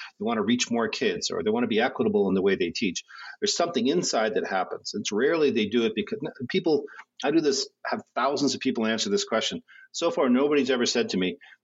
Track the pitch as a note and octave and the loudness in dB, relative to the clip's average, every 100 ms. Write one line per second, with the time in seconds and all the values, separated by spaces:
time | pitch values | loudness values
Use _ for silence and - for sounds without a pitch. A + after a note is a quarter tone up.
0 | - - G#2+ A2 G2+ B2 - A#2 A2 - | -18 -8 -4 -2 0 0 0 0 -2 0
1 | A2+ F2 - F2+ G2+ A2+ A#2+ G#2+ - - | -2 -2 -4 -2 0 0 0 2 0 0
2 | A2+ G2+ G2 F#2+ F#2+ F#2 F2 - G2+ D#2+ | 0 2 2 2 2 2 0 -2 -4 -4
3 | - - - - - - E3+ B2+ B2 F3 | -12 -18 -20 -6 -4 0 0 0 0 0
4 | - B2 A2 - - F#2+ F2 F2 - G#2 | 0 0 0 0 -2 -2 -2 -6 -8 -6
5 | - G#2 C#3 E3 C#3+ A2+ G#2 A#2+ A2+ A2 | -4 0 2 4 2 2 2 2 2 0
6 | - - A2 - B2+ F#3+ F3 D3 - - | -4 -4 -8 -8 -4 -2 2 2 0 -16
7 | - _ C3 D#3+ D3+ B2 - _ - A2+ | -20 _ 0 2 2 0 -4 _ -6 -6
8 | - - C3+ C#3 C#3 A#2+ C3+ A#2 A2 A2 | -6 -2 0 2 0 0 -2 0 0 0
9 | G#2 G2+ - A2+ - F2 - - - - | 0 0 0 0 -2 -6 -12 -20 -16 -4
10 | E3+ E3+ C3+ B2 D3 D3 B2 B2+ A#2 A#2+ | -2 2 4 4 4 2 2 2 2 0
11 | A2 F#2+ F2+ - - - | 0 0 -2 -2 -14 -20